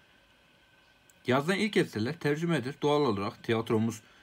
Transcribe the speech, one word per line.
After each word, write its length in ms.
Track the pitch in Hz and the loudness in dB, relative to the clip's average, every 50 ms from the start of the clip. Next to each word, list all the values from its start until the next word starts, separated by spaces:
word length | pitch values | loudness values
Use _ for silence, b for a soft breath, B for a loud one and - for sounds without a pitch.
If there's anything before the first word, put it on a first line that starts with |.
| b b b b b b b b b b _ _ _ _ _ _ _ _ _ _ _ _ - _ _ - | b b b b b b b b b b _ _ _ _ _ _ _ _ _ _ _ _ -20 _ _ 0
Yazılan 320 | 123 139 143 160 196 - | 2 2 2 0 0 0
ilk 180 | 214 220 - 202 | 0 0 2 2
eserler 420 | 151 - - 107 107 127 160 - | 0 2 -2 -4 -4 -4 -6 -4
tercümedir. 560 | - 151 147 151 170 170 165 143 113 127 147 - | -2 -2 -2 0 0 0 0 0 -2 -4 -8 -2
Doğal 200 | - 147 147 147 | 0 2 2 4
olarak 420 | 147 127 107 98 98 107 - - - | 2 2 0 0 -2 -6 -8 -8 -4
tiyatromuz 580 | - 117 110 110 - 117 110 110 113 107 - b b b b | -2 0 0 0 0 0 2 2 0 -2 -6 b b b b